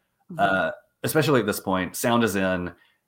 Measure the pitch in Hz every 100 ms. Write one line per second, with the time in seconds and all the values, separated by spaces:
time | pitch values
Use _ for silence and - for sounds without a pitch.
0 | _ _ - 170 98 95 80 - _ _
1 | 127 156 151 135 101 95 - 92 90 -
2 | 123 117 113 98 95 92 87 - _ _